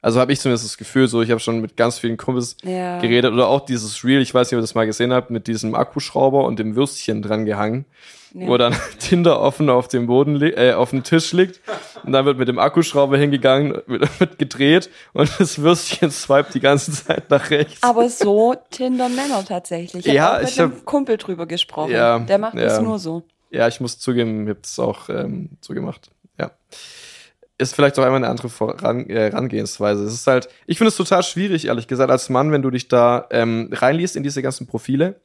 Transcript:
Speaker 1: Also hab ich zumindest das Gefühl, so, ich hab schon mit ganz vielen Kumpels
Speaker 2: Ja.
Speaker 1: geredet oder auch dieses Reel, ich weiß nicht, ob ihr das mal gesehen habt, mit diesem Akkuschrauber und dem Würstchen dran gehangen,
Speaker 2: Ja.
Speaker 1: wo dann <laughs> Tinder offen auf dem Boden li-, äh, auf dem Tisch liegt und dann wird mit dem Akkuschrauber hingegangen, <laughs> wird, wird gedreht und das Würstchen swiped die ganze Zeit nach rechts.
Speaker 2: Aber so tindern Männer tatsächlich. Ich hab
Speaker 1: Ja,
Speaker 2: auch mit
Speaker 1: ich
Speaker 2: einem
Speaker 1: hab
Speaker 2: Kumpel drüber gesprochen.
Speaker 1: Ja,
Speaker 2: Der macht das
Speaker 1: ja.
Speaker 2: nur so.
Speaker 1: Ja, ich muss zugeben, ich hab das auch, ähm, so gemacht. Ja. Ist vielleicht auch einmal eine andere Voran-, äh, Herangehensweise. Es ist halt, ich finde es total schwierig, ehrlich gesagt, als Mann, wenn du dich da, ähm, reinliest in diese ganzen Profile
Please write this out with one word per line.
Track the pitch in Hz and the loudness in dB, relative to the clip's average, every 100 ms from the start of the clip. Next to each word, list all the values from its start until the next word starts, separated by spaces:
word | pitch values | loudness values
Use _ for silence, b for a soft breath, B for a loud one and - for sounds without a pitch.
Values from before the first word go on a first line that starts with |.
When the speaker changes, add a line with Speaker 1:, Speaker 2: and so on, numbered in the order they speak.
Speaker 1:
Also | 113 117 | 2 2
hab | 127 | 2
ich | 139 | 0
zumindest | 135 120 | 0 -2
das | 110 - | -4 -12
Gefühl, | - 135 127 | -4 2 2
so, | 117 | 2
ich | 113 | 2
hab | 117 | 0
schon | - 117 | 0 -4
mit | 110 - | -6 0
ganz | 120 120 | 0 2
vielen | 117 113 | -6 -4
Kumpels | - 127 120 - | -4 -4 -4 -10
Speaker 2:
Ja. | 185 185 180 180 | -8 -6 -6 -4
Speaker 1:
geredet | 120 120 123 | 0 2 2
oder | 117 120 | 2 2
auch | 139 139 | 2 0
dieses | 123 107 104 120 | -6 -6 -6 2
Reel, | 139 | 2
ich | 127 | 2
weiß | 127 123 | 0 0
nicht, | 120 | 0
ob | |
ihr | |
das | 113 | -2
mal | 113 110 | 0 -2
gesehen | 107 123 | 0 0
habt, | 127 123 | 0 -2
mit | 117 - | -8 -4
diesem | 113 110 117 | -4 -4 -2
Akkuschrauber | 127 - - 139 135 139 131 | -2 -4 -6 0 2 2 0
und | 113 | -2
dem | 110 107 | -4 -2
Würstchen | 139 - - 110 | -2 -4 -6 -6
dran | 104 107 107 | -4 -4 -2
gehangen, | 104 104 123 139 B B B B | -2 -4 -4 -8 B B B B
Speaker 2:
Ja. | 185 180 | -10 -2
Speaker 1:
wo | 123 | 2
dann | 120 | 2
<laughs> | 117 - - | 0 -6 -12
Tinder | - 175 170 147 | 0 2 4 4
offen | 139 - 151 | 2 0 2
auf | 123 123 | 2 2
dem | 127 120 | -4 2
Boden | 123 143 143 | 2 2 2
li-, | 151 - | 0 4
äh, | 127 | 4
auf | 107 123 | 4 0
dem | 135 | -2
Tisch | - 165 160 | 0 0 2
liegt | 175 185 - B 202 B B - | 2 0 0 B -12 B B 0
und | |
dann | 131 | 2
wird | 135 131 | 2 2
mit | 127 | 0
dem | 120 | 2
Akkuschrauber | 131 170 160 143 139 139 | 2 2 2 2 4 4
hingegangen, | 147 143 131 135 147 | 2 2 4 4 2
<laughs> | - - | -4 -6
wird, | 120 147 - | -2 -2 0
wird | 180 - | -2 0
gedreht | 135 117 139 170 - B B | -6 2 4 4 2 B B
und | - 147 - | 0 0 2
das | 190 - | -2 2
Würstchen | 151 170 - - 165 | 2 2 0 -2 -2
swiped | 143 - 139 143 | -2 2 2 2
die | 131 | 0
ganze | 135 143 - | 2 2 0
Zeit | 143 - 160 - | -8 -4 -4 2
nach | 143 - | 0 2
rechts. | 151 151 - | 0 0 0
Speaker 2:
Aber | 247 233 240 | 0 2 2
so | 240 208 202 226 254 _ | 2 2 4 2 0 _
tindern | - 254 254 247 247 | -6 -4 -2 -2 -4
Männer | 285 233 190 | -4 -4 -4
tatsächlich. | 180 180 170 175 180 175 | -8 -6 -10 -8 -6 0
Ich | |
hab | 139 | 4
Speaker 1:
Ja, | 165 202 | 4 2
Speaker 2:
auch | |
mit | - | -2
Speaker 1:
ich | - | 0
Speaker 2:
einem | 165 - | 0 0
Speaker 1:
hab | - | -4
Speaker 2:
Kumpel | 294 269 214 | -2 0 -4
drüber | - 170 170 | -4 -10 -8
gesprochen. | 170 - - 151 | -6 -6 -4 -2
Speaker 1:
Ja, | 117 117 117 | 2 2 2
Speaker 2:
Der | 117 196 | 0 0
macht | 214 - | 0 -2
das | 113 110 | 0 0
Speaker 1:
ja. | |
Speaker 2:
nur | 220 214 | 0 -2
so. | 170 165 165 _ _ | -6 -10 -12 _ _
Speaker 1:
Ja, | - 117 | -2 -2
ich | - | -2
muss | 123 - | -10 -8
zugeben, | - 120 117 110 107 | -4 -2 -2 -4 -6
ich | |
hab | 101 | -8
das | - - | -10 -6
auch, | 120 104 - | -6 -6 -10
ähm, | - - - - - | -8 -8 -8 -12 -18
so | - | -14
gemacht. | - - - _ _ _ _ | -10 -10 -12 _ _ _ _
Ja. | - _ _ B B B B B B B _ _ | -12 _ _ B B B B B B B _ _
Ist | 131 - | -6 2
vielleicht | 143 139 | 2 4
auch | |
einmal | 131 131 | 2 2
eine | 123 | 0
andere | 120 120 | -4 -8
Voran-, | - 110 - - 120 - | -6 -6 -2 -2 -4 -4
äh, | 113 107 | -2 0
Herangehensweise. | 98 127 110 104 - 104 104 104 | -2 -4 -4 -6 -4 -2 -2 -4
Es | |
ist | 117 - | -2 2
halt, | 127 - B B | 2 0 B B
ich | 170 | 0
finde | 226 | 0
es | - | 0
total | 185 185 | 0 2
schwierig, | - - 202 170 151 | 0 -4 -2 -2 -2
ehrlich | 120 113 | -6 -4
gesagt, | 127 131 | -2 2
als | 131 - | 2 2
Mann, | 127 151 | 0 2
wenn | 147 | 0
du | 135 | 0
dich | 123 - | -4 0
da, | 123 120 120 - | 4 4 2 -2
ähm, | 117 117 113 113 | -2 0 -2 -4
reinliest | 113 127 160 175 - | 0 0 2 -2 -4
in | |
diese | 139 139 | -6 -4
ganzen | 131 131 127 | -6 -6 -10
Profile | - - 135 170 202 | -10 -4 -2 -2 -4